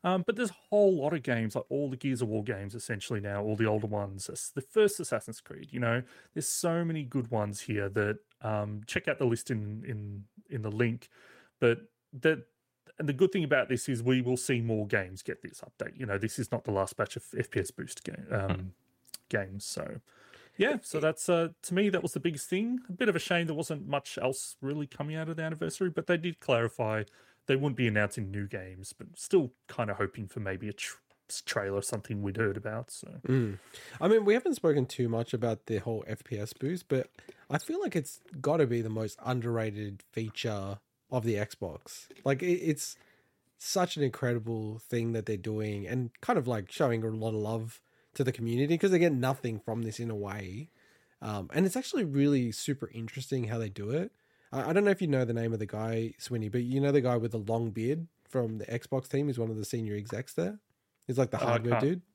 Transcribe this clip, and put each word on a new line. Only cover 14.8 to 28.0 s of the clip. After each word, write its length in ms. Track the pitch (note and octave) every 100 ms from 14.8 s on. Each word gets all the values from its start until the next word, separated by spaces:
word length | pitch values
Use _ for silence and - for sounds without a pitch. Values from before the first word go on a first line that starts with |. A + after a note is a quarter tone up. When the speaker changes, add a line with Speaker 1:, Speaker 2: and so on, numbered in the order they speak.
| G#2
Speaker 1:
games 380 | G#2+ F#2 F#2+
get 180 | - -
this 200 | F2 -
update. 360 | - _ - -
You 60 | B2
know, 140 | G2
this 180 | A2 -
is 140 | -
not 120 | A#2+
the 80 | -
last 240 | G2 F#2+ -
batch 200 | G#2+ -
of 80 | - -
F 140 | -
P 100 | -
S 120 | F#2
boost 320 | - - -
game, 240 | - - -
um, 180 | A2 G2
Speaker 2:
Hmm. 160 | F#2+ F#2 - _ _ _ - _
Speaker 1:
games. 360 | A2 G2 G2 -
So, 340 | - - - _ _ - - - -
yeah, 200 | G#3+ C#4+
so 160 | - D#3
that's, 280 | D#3 D#3 -
uh, 220 | E3+ E3 -
to 100 | -
me, 160 | F3+ G#3
that 140 | F3+
was 100 | E3+
the 60 | -
biggest 280 | E3+ D3 -
thing. 320 | F#3 A3+ B3 -
A 40 |
bit 160 | F3 A#3
of 60 | E3+
a 40 |
shame 280 | - F3 E3+
there 80 | D3+
wasn't 320 | D#3 D3+ C#3
much 320 | C#3 - -
else 360 | C3 C3 - -
really 240 | C3+ D3+ D3
coming 280 | - D3 D#3
out 120 | D#3+
of 100 | E3
the 60 |
anniversary, 460 | D#3+ D#3 E3 - F#3
but 160 | E3 D#3+
they 120 | F3
did 220 | F3 D#3+
clarify 640 | - A#2+ A#2 - A2 A2 G#2 - - _ -
they 80 | C3+
wouldn't 200 | C#3+ B2
be 100 | A#2+
announcing 420 | G#2